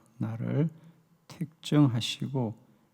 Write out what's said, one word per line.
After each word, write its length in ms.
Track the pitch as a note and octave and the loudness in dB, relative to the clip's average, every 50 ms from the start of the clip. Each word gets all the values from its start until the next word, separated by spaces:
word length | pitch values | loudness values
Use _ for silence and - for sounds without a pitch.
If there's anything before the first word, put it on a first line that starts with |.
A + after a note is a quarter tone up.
| - _ _ | -14 _ _
나를 520 | - A2 A2+ A2+ A2+ A#2+ A#2 B2 C#3 D#3+ D#3 - - - - - _ _ _ _ _ _ | -8 -6 -6 -6 -6 -4 -2 0 0 0 -2 -2 -8 -20 -20 -20 _ _ _ _ _ _
택정하시고 1400 | - - - E3+ - - _ - - D3+ D3 D3 C3 A#2 A#2 - - - - C3 B2+ C#3 C3+ A#2+ G#2 - - - _ _ _ _ _ | -16 -10 -10 -10 -10 -12 _ -4 2 4 6 6 6 4 2 -2 -4 -4 -6 -6 -4 -4 -2 -2 -4 -6 -10 -16 _ _ _ _ _